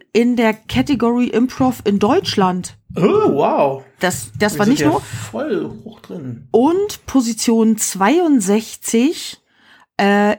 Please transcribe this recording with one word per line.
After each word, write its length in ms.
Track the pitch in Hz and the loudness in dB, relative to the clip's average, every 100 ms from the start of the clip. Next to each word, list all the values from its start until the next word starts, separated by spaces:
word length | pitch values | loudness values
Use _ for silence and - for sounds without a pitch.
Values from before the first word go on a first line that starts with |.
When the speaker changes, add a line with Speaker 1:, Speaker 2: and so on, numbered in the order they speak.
| - | -2
Speaker 1:
in 240 | - 240 240 | 0 2 2
der 180 | 220 | 0
Category 720 | 220 - 247 262 240 233 240 247 | 0 -4 -2 0 0 2 2 0
Improv 540 | 226 254 - 254 233 | 0 0 0 -2 0
in 140 | 202 202 | -2 0
Deutschland. 800 | 208 349 - - 185 180 - - - - | 2 0 0 0 0 -2 -8 -14 -12 0
Speaker 2:
Oh, 40 | 202 415 415 | 2 4 2
wow. 480 | 143 190 285 139 - - - | 2 2 2 0 -2 -12 -4
Speaker 1:
Das, 300 | 180 - - - | -4 -4 -8 -2
das 160 | 208 | -2
Speaker 2:
Wir 40 | 170 | 2
Speaker 1:
war 60 | 208 | 2
Speaker 2:
sind 60 | |
Speaker 1:
nicht 80 | 294 | 2
Speaker 2:
ja 80 | 294 | 2
Speaker 1:
nur. 120 | - | 0
Speaker 2:
voll 680 | - - - 226 294 180 - - | -4 -12 -10 -8 -4 -4 -6 -10
hoch 160 | - - | -18 -20
drin. 480 | - 185 131 113 - | -16 -12 -12 -14 0
Speaker 1:
Und 540 | 214 277 370 415 - - | 2 2 2 -2 -6 -2
Position 680 | 269 233 220 - 226 220 214 | 0 0 -2 0 2 2 0
zweiundsechzig, 1700 | - 185 196 330 339 262 185 214 220 - - 233 277 - - - _ _ _ _ _ - | -4 -2 2 2 2 2 2 0 -2 -12 -2 2 2 -2 -10 -16 _ _ _ _ _ -2
äh, 360 | 196 202 208 | 2 2 2